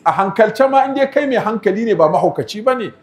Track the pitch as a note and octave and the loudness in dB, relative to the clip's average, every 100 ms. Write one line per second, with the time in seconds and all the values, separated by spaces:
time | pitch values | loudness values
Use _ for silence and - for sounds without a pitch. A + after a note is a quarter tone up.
0 | E3+ D3 G3 - G#3+ A3 C4+ C4+ C4+ C4+ | -2 0 0 2 2 2 2 2 0 0
1 | C4+ D4 C#4+ A#3 G3+ A3+ G3+ F#3 A#3 F3+ | 0 0 0 0 -2 -2 -2 0 0 2
2 | D#3 E3+ F3 D#3 A#2+ G#3 B3 B3+ F#3 - | 2 2 0 -2 -6 -4 -2 -2 -4 -12